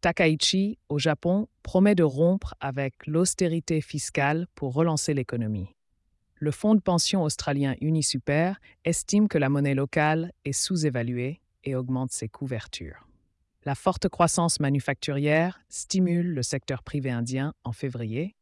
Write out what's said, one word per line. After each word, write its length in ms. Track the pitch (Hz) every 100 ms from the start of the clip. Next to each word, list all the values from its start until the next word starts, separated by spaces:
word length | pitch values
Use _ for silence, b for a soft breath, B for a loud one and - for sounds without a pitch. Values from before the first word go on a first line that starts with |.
Takaichi, 760 | 175 170 165 156 - 190 196 226 _
au 100 | 147
Japon, 520 | 143 147 170 196 214 _
promet 320 | - 190 202
de 100 | 202
rompre 520 | 160 135 165 190 - -
avec 320 | 143 135 139 - -
l'austérité 760 | 156 180 - 180 165 - 160
fiscale 680 | - 151 - - 139 156 180 -
pour 180 | 139
relancer 400 | 131 165 156 -
l'économie. 640 | 143 123 120 110 107 92 _ _ _ _ _ _ _
Le 160 | 147
fonds 240 | 147 208 220
de 40 |
pension 440 | 185 175 - 196
australien 520 | 156 - - 139 139 131
Unisuper 720 | 156 160 143 135 - 143 175 196 b b -
estime 420 | 165 - 202 214
que 100 | 160
la 120 | 135
monnaie 260 | 143 143 135
locale 560 | 139 - 151 160 170 - -
est 80 |
sous-évaluée 880 | 139 - 185 156 127 117 123 123 160 _ _ -
et 100 | 131
augmente 360 | 127 127 127
ses 180 | - 113
couvertures. 800 | - 139 120 - - 78 - _ _ _ _ _ _ -
La 100 | 139
forte 320 | - 185 190
croissance 540 | - 170 - 170 -
manufacturière 1000 | 147 143 127 139 - 139 147 151 170 180 _
stimule 640 | - - 190 180 175 175
le 100 | 156
secteur 380 | 120 139 - 131
privé 300 | - 147 131
indien 420 | 120 117 131 139 - -
en 80 |
février 640 | 117 139 123 117 113 180 _